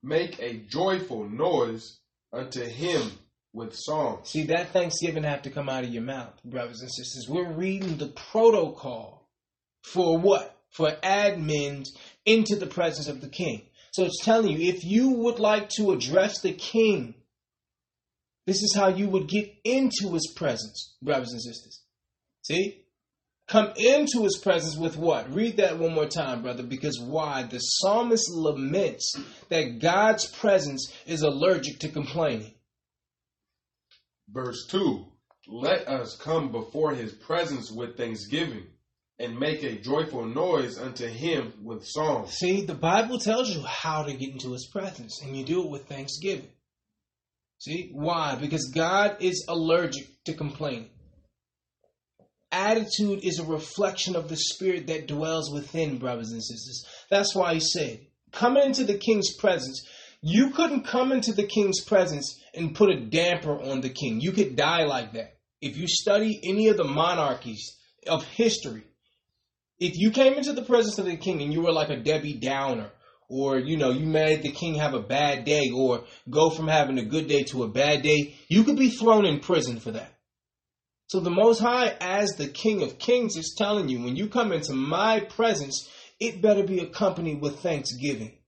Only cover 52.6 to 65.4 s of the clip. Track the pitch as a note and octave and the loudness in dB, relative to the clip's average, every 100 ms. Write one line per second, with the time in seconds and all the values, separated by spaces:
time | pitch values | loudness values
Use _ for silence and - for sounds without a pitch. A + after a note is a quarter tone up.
52.6 | G3+ A3+ G#3+ - G#3 G3 F3+ E3 D#3+ D#3 | 2 2 0 -2 -2 0 -2 -4 -4 -6
53.6 | - - G3 F#3 F#3 E3+ D3+ D#3+ - - | -6 -2 -2 0 -4 -4 -4 -4 -4 -2
54.6 | F#3+ F3 C#3+ D#3 - D3 D#3+ D#3+ C#3 C#3+ | -2 -2 -4 -6 -4 -4 -2 -2 -4 -8
55.6 | C#3 D#3+ D#3 C3 B2+ A#2 A2 A2+ - A#2 | -6 -4 -2 -2 -6 -6 -8 -8 -10 -12
56.6 | C3 B2+ - - - G3 G3 F#3+ F3 E3 | -12 -14 -14 -20 0 2 2 2 2 2
57.6 | D3 F3 C#3 A2+ - _ _ - A#3+ C4 | 0 0 -2 -6 -16 _ _ 2 4 6
58.6 | C#4 C4+ G#3+ G3 - G#3+ F#3 - G#3 F3 | 4 2 0 0 2 2 2 0 2 2
59.6 | B2+ C3+ - - - _ D3+ G3+ C#4 D4 | -2 -12 -14 -20 -20 _ 2 4 4 4
60.6 | E4 C#4 - B3 B3+ C4 A3+ G3 G3+ A3 | 2 0 -2 0 2 2 0 0 0 2
61.6 | G3 F#3 - G3 E3+ D3 C#3 - - - | 2 0 2 4 4 0 -8 -12 -18 -6
62.6 | E3 - G#3 D3+ A2+ D3+ F3 F3 D3+ D3 | -6 4 6 6 0 2 2 0 -2 -4
63.6 | C3+ C3+ B2+ - C#3+ A2+ D#3+ F#3+ F3+ B2 | -2 -4 -4 -4 -4 -2 -2 2 0 2
64.6 | D3 E3+ D3+ B2+ A2+ A2+ G#2+ _ | 0 2 2 0 -4 -10 -12 _